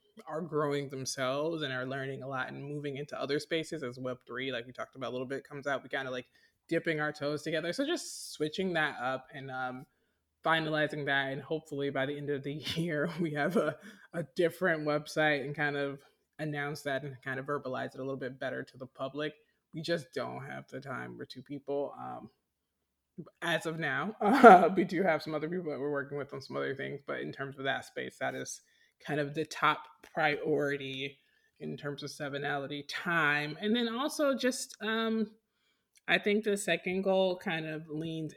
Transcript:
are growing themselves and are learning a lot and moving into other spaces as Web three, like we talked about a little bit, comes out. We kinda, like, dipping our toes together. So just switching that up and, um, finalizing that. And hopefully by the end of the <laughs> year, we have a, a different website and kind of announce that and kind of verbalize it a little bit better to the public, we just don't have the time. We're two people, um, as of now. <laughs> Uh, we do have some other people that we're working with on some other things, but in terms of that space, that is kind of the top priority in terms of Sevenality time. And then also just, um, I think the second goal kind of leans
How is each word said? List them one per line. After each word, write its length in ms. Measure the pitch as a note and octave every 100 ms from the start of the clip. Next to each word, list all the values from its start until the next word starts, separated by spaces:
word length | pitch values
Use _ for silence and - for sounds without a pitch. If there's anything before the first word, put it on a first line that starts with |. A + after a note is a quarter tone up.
| _ - -
are 140 | D#3
growing 480 | E3 D3 D3 C#3+ C#3
themselves 720 | C3+ C3 - C3 C#3 D#3+ E3
and 100 | C#3+
are 140 | B2+ C3
learning 360 | C3+ C3+ C3+
a 60 | C3
lot 220 | C3 A#2+
and 120 | C3+
moving 360 | C#3 D3 C#3+ C3+
into 200 | D3 A2+
other 220 | C3+ D3+
spaces 440 | - E3 D#3 D#3
as 140 | B2+ B2+
Web 200 | B2+ B2 -
three, 240 | B2 C3
like 140 | A#2+ B2+
we 80 |
talked 240 | A#2+ - C3+
about 120 | A#2+
a 20 |
little 140 | B2+ B2+
bit, 220 | C3+ -
comes 180 | C#3+ C#3
out. 160 | C3
We 60 | C3+
kinda, 240 | C#3 C3
like, 160 | B2+ - _ _ _ -
dipping 320 | E3 E3 D#3
our 140 | D3+
toes 280 | - C#3+ D3
together. 300 | D#3 D#3 E3+
So 140 | F3+ C#4+
just 480 | E4+ - - -
switching 400 | - D#3 F3 F#3+
that 260 | E3 D3+ A2+
up 280 | B2+ C3 -
and, 160 | D3 C3+
um, 360 | C3 B2+ B2+ - _ _ _ _ _
finalizing 600 | D#3+ D#3+ D#3 D3+ D3 D3+ C#3+
that. 260 | C#3 C3+
And 100 | C#3
hopefully 480 | C3 D#3+ - C#3 C#3+
by 160 | C3+ C3+
the 120 | D3
end 120 | C#3+
of 140 | C#3
the 100 | C#3+
<laughs> 220 | D3+ - D#3+
year, 340 | E3+ D3+ E3 E3
we 120 | E3 D3
have 200 | D3+ F3+
a, 220 | D3+ - - - -
a 120 | E3+ D#3 -
different 500 | E3 - F3+ D#3 D3+
website 560 | D3+ D3+ D#3 D3+ C#3+
and 140 | C3+ D3
kind 220 | D3 C#3+
of 240 | C#3 C3+ - _ _ -
announce 440 | D#3 D3 C#3+ D3+
that 220 | C#3+ C3+
and 180 | C#3+ B2+
kind 180 | C#3 C3
of 60 | C3+
verbalize 480 | C#3+ C3 B2 B2+
it 60 | -
a 40 |
little 140 | C3+ C3+
bit 220 | C3 C3
better 240 | C3 C3
to 140 | C3 D3
the 100 | B2+
public, 460 | - C3+ C#3 D3+ - _ _ _
we 80 | D#3+
just 320 | D#3+ E3+ C3
don't 320 | C3+ B2 B2+ C#3
have 220 | C#3 C#3
the 120 | C3+
time. 360 | C3+ B2 B2 A#2+
We're 80 | C3
two 180 | C3
people, 500 | C3 C#3+ - C#3+ C#3 -
um, 320 | B2+ A#2+ - _ _ _ _ _ _ _ _ - D3 _
as 240 | E3+ D#3+ E3
of 120 | D#3+
now. 360 | D3+ C3+ F#3 -
<laughs> 40 |
Uh, 480 | G#3 C4+ B3 F3+ F3 F#3+
we 80 | E3
do 180 | E3+
have 200 | F#3+ D3+
some 120 | D#3 D3+
other 140 | D#3
people 220 | F3+ E3
that 80 | C3
we're 120 | C#3+
working 260 | C#3+ C#3 C#3+
with 160 | C3+
on 80 | C#3
some 160 | - C#3
other 180 | C#3 C3+
things, 260 | C3+ C#3 -
but 140 | C3
in 100 | D3
terms 240 | C#3+ C#3 C#3
of 60 | C3+
that 200 | B2+ -
space, 320 | - B2+ -
that 160 | C3 C3
is 260 | B2+ - _ _ _ _ -
kind 140 | D3+
of 140 | C#3+ D3+
the 100 | D#3+
top 400 | - D3+ D3 - - -
priority 1080 | F3 D3+ D3 - D3 C#3+ C#3 C3+ C3+ C#3 C#3 _ _ _ _
in 180 | D#3 C#3+
terms 260 | D3 C#3
of 80 | C#3+
Sevenality 720 | - C#3+ C#3+ C#3+ C#3+ C3+ D3
time. 720 | C#3+ - F3+ E3+ D3 D3 D3+ D#3+
And 140 | G#3+ A#3+
then 140 | A#3
also 460 | A#3 D4+ D#4 C#4+ A#3
just, 400 | B3 B3+ - -
um, 500 | G#3 A3 A3+ A3 G#3+ - _ _ _ _ _ _ -
I 120 | F3+
think 240 | G#3 G#3 G#3+
the 120 | G3
second 460 | - E3+ F#3 F#3
goal 340 | F#3+ F#3+ F#3+ F3+
kind 280 | F#3+ D#3+ D#3
of 220 | D#3 D#3+
leans 440 | D3+ E3 D#3+ D#3